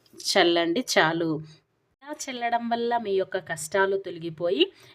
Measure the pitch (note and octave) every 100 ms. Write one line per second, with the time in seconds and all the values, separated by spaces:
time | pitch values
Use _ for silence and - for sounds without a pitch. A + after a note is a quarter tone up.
0 | _ - - G3+ F3 E3+ E3+ E3+ B3+ G3+
1 | D#3+ E3 E3 D#3 D#3 - _ _ _ _
2 | C#4 D4+ - B3 A#3+ A#3+ A#3 A#3 A#3 A#3+
3 | G#3+ F#3+ F#3 F#3 F3+ D#3+ - G3+ F#3+ G3
4 | F#3 F3 E3 D#3+ F3 A3+ F#4+ - -